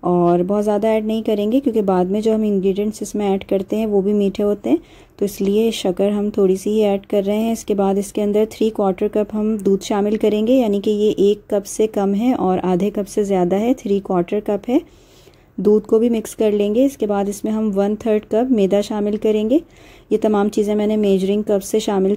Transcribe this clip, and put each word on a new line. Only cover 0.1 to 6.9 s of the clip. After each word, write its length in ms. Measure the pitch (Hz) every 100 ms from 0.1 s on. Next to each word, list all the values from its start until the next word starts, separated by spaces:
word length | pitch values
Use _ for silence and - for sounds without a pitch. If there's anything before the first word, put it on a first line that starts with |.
| 175 175 175
बहुत 200 | 180 208
ज़्यादा 260 | 208 208 220
ऐड 160 | 220 214
नहीं 160 | 220
करेंगे, 360 | 220 208 208 262
क्योंकि 220 | 269 226
बाद 240 | 196 185 180
में 120 | 208
जो 120 | 220
हम 100 | 220 214
इंग्रेडिएंट्स 560 | 196 190 196 208 214
इसमें 240 | 208 208 202
ऐड 180 | 196 -
करते 300 | 196 190 214
हैं, 100 | 220
वो 160 | 202
भी 120 | 190
मीठे 300 | 208 196 196
होते 260 | 208 208 226
हैं, 100 | 330 - - - -
तो 60 | 202
इसलिए 440 | - 202 208 226
शक्कर 360 | 214 196 180 202
हम 200 | 208 208
थोड़ी 260 | 208 190 190
सी 120 | 202
ही 120 | 214
ऐड 220 | 208